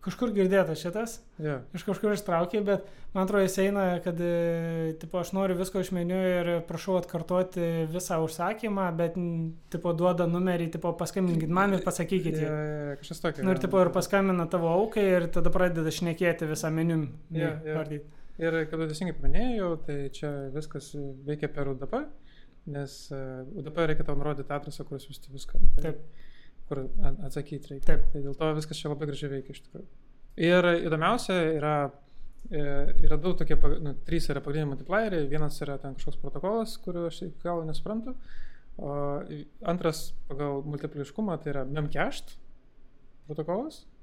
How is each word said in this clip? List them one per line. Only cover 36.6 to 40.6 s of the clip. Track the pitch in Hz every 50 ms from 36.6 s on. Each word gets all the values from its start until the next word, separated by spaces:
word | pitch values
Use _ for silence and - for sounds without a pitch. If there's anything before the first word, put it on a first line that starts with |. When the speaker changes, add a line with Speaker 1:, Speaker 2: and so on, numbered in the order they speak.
| 226 220 - -
Speaker 2:
kurio | - - 175 175 170 170
aš | 165 - -
iki | 175 147 -
galo | - 170 175 170 165
nesuprantu. | 160 151 - - - 214 226 226 254 254 - - - - - - - - - - - - -
O | - 143 143 143 143 143 143 143 - -
i-, | 151 147 147 - _ - -
antras | - 170 180 - 165 151 - - - - - - -
pagal | 143 135 147 143 139 143